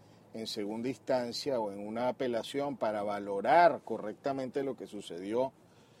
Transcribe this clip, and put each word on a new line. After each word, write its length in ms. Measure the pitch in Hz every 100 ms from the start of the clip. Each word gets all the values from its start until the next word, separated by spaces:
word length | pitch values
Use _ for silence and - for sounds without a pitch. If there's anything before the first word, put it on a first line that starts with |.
| - - -
en 140 | 113 110
segunda 420 | 113 101 110 123
instancia 720 | 127 - 127 120 110 143 123
o 140 | 104
en 140 | 101 104
una 220 | 113 127
apelación 680 | 120 131 113 - 139 143 131
para 260 | 113 107
valorar 800 | 104 101 101 98 110 160 170 120
correctamente 800 | - 107 104 - 139 135 131 143
lo 140 | 135 120
que 100 | 95
sucedió 680 | 104 - 85 98 117 131 - - - - -